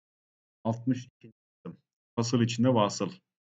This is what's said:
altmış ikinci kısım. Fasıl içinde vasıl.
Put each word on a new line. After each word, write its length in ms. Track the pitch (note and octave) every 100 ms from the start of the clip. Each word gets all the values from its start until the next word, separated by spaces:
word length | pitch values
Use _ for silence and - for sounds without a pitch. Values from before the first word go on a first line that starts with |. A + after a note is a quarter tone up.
| _ _ _ _ _ _
altmış 420 | A2+ A#2+ B2+ B2 -
ikinci 280 | _ A2+ _ _ _
kısım. 140 | - D#2+ _ _ _ -
Fasıl 260 | A#2 B2
içinde 320 | A2+ - B2+
vasıl. 360 | A#2+ G2+ - F2+ - _ _ _